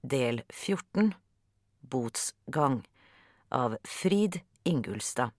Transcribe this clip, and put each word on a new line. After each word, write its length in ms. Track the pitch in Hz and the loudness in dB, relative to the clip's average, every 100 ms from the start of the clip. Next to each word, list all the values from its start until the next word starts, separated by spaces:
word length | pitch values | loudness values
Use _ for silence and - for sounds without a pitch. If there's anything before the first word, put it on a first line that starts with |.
del 420 | 127 139 123 117 - | -2 0 0 -2 -6
fjorten, 640 | - - 190 - - 214 - _ _ _ _ _ _ | -10 -4 -4 -2 2 2 0 _ _ _ _ _ _
Botsgang, 1000 | 131 131 117 - - - - 151 147 127 - _ _ - _ _ _ | -6 -4 -2 -4 -6 -8 -4 2 4 2 -4 _ _ -20 _ _ _
av 280 | 127 123 110 | 0 0 -2
Frid 560 | - - 190 202 208 175 - _ | -8 -2 2 4 2 0 -12 _
Ingulstad. 680 | - 156 110 101 - - 123 | 0 0 -2 -6 -4 -2 -2